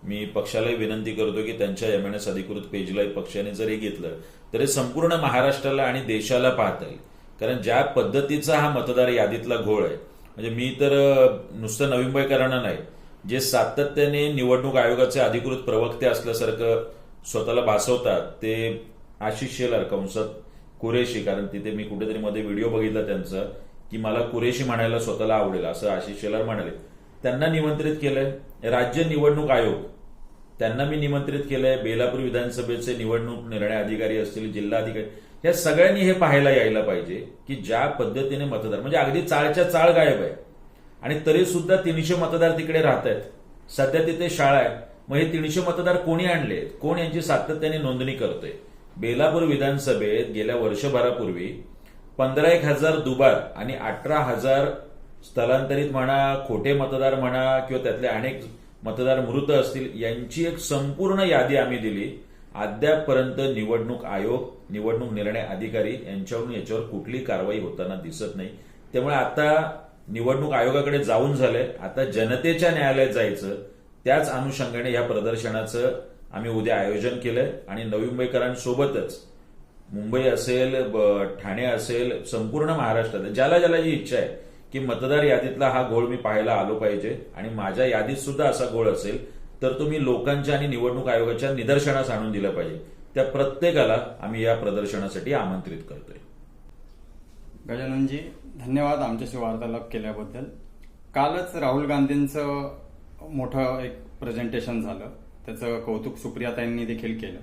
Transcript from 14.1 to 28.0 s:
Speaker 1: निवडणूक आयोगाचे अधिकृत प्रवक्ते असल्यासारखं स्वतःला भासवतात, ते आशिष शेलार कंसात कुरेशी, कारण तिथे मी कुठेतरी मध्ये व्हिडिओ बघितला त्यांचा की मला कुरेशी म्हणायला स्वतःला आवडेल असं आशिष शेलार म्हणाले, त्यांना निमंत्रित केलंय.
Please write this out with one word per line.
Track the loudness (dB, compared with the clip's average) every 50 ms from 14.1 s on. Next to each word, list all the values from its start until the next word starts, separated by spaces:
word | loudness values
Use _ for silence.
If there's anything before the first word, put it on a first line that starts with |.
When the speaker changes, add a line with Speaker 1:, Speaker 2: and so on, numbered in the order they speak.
| 2 0 0 0 0
Speaker 1:
निवडणूक | 0 2 4 4 2 2 2 2
आयोगाचे | 4 4 4 4 4 2 2 4 2
अधिकृत | 2 2 2 0 -2 -2 -4
प्रवक्ते | -4 -2 0 2 2 2 0 -2 0 2
असल्यासारखं | 2 2 2 -2 -4 -2 0 0 -2 -2 0 0 2 2 0 0 -6 -12 -18 -20 -20 -20 -18 -16 -6
स्वतःला | -4 -4 -2 2 0 2
भासवतात, | 2 4 2 2 2 2 0 2 2 2 2 0
ते | 0 -4 -10 -6 -4 -2 -2 0 -2 -2 -4 -6 -10 -16 -20 -20 -20 -20 -14 -6
आशिष | -6 -6 -4 -4 -6 -8 -4
शेलार | -2 0 0 2 0 0
कंसात | 0 -2 -4 -4 -4 -4 -4 -4 -4 -6 -14 -18 -20 -20 -20 -20 -20 -14 -6
कुरेशी, | -4 0 2 2 0 0 -2 -4 -2
कारण | -2 -2 -2 -4
तिथे | -6 -6 -6 -6 -6
मी | -6 -6 -6
कुठेतरी | -8 -6 -6 -4 -4 -4
मध्ये | -4 -4 -4 -4 -4
व्हिडिओ | -4 -4 -2 -2 -2 0
बघितला | 0 0 0 0 0 -2 -2
त्यांचा | -2 -2 -4 -4 -4 -4 -4 -4 -6 -8 -12 -16 -16 -18 -18 -16 -10
की | -8
मला | -6 -4 -2 0 0
कुरेशी | -2 -2 -2 0 0 0 0 0 -2
म्हणायला | -2 0 2 2 2 2 0
स्वतःला | -2 -2 -2 0 2 2 4
आवडेल | 2 2 2 0 -2 -2
असं | -2 -4 -2 0 0
आशिष | 0 0 -4 -6 -10 -6
शेलार | -4 -2 -2 0 0
म्हणाले, | -2 -2 -4 -4 -6 -8 -12 -16 -18 -20 -20 -20 -20 -20 -4 -4
त्यांना | -2 0 2 2
निमंत्रित | 2 2 2 2 0 0 0 0 -2 -2
केलंय. | 0